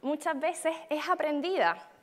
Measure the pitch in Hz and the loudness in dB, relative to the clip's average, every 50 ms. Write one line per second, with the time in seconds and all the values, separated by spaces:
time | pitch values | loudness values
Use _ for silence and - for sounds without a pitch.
0 | - 262 302 302 - 339 320 269 302 330 339 - - 320 320 320 - - 302 302 | -4 -2 -2 0 0 -2 -2 0 0 0 0 0 0 -2 -2 -2 -4 -4 -2 -2
1 | 285 339 370 349 - 302 294 285 302 359 381 330 196 170 170 - - - - - | -2 -2 -2 0 0 0 0 0 0 0 2 4 4 4 2 0 -4 -16 -20 -20